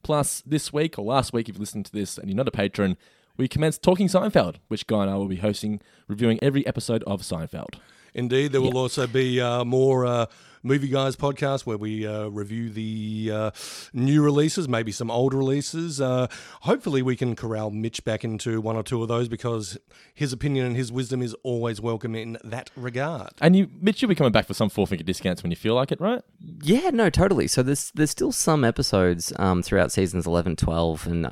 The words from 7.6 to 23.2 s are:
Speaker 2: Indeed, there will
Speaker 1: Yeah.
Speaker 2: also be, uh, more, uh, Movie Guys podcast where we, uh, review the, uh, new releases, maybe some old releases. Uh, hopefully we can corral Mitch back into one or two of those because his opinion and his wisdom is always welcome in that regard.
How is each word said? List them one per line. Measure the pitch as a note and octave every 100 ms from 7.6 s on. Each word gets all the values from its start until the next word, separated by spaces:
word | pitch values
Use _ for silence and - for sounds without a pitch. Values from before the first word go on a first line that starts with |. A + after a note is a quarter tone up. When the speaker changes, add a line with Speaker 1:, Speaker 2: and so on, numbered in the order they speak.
| - - _ _ -
Speaker 2:
Indeed, | - B2 C3 C#3+
there | C3+
will | C3
Speaker 1:
Yeah. | B2+
Speaker 2:
also | B2+ - B2
be, | B2+ B2+ B2
uh, | B2 A#2+
more, | A#2+ B2+ C3 C3 B2
uh, | A#2+ A2+ - - -
Movie | B2 C#3 C3+
Guys | C3+ C3+ A#2+
podcast | C#3+ C#3+ C#3 C3+ -
where | G#2+
we, | G#2+ A2 G#2+
uh, | G#2+ G#2+
review | G#2 G2+ A2+ A#2
the, | G#2+ A2 A2 G#2+ A2 A2
uh, | G#2+ A2 - - - -
new | A#2+ C3 D3+
releases, | D3 C#3+ D#3 G3 D3
maybe | A#2 A2
some | G2 A#2
old | A#2 C3+
releases. | C3+ C3+ C#3+ C#3 D#3+ E3+ C#3
Uh, | C3 B2+ B2 - - -
hopefully | - B3+ F#3+ C3+
we | B2+ B2
can | B2+ A2+
corral | A2+ G#2+ G#2+
Mitch | G#2+ A2+ -
back | - A2
into | A#2 G#2+ A#2+ A2+
one | A2 A2+
or |
two | G#2+ A#2+
of | A2+
those | A#2 A#2+
because | A2+ B2 A2+ G2+ G#2+ _ _ _
his | - D3
opinion | B2 D3 C3+ B2
and | A#2+
his | A#2+
wisdom | B2 A#2+ B2+
is | B2 G#2+
always | C3 A#2+ A#2 G#2
welcome | A#2 A2+ A#2
in | A2+ A2+ A2+
that | A2 A#2 - -
regard. | B2 A#2+ D3 D3+